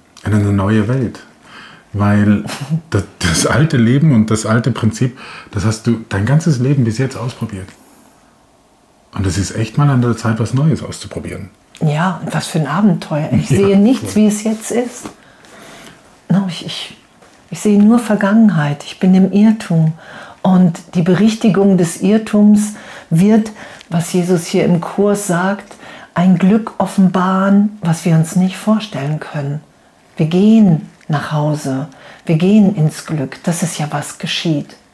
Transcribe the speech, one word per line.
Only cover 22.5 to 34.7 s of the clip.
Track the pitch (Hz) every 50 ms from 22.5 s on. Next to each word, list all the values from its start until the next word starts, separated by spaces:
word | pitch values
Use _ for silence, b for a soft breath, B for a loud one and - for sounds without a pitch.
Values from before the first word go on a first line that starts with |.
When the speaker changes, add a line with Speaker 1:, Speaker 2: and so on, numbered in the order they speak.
| 214 208 208 - B B B B B B B -
Speaker 2:
wird, | 165 160 190 208 220 226 220 220 B B B B B B B -
was | 165 165 165 - -
Jesus | 180 175 180 185 170 170
hier | - - 185 -
im | - 175 165
Kurs | 165 - - - 202 202 202 202 -
sagt, | - 170 170 185 196 202 202 - - - B B B B B B B -
ein | 165 175 185 185
Glück | 165 190 185 214 226 220 - - -
offenbaren, | 196 180 - - 190 175 - 185 180 185 190 190 196 196 196 202 208 208 - -
was | - 170 160 - -
wir | 180 165
uns | 160 160 - -
nicht | 180 185 185 185
vorstellen | - - 214 220 214 - - - 135 139 147 156 151
können. | - - - 156 143 139 143 156 - b b b b b b b b _ _
Wir | - 160
gehen | 156 175 180 202 214 220 226 214 185 160 151 - - - _ _
nach | - 156 139 - -
Hause. | 156 151 147 151 147 147 - 139 131 131 135 B B B B B B B -
Wir | - 165
gehen | 156 180 190 208 220 202 190 -
ins | - 151 151 - - -
Glück. | - 160 151 131 - - - -
Das | 180 165 - 180
ist | 160 -
ja, | - 151 151
was | - 147 143 - -
geschieht, | - - 160 - - - 170 156 143 - -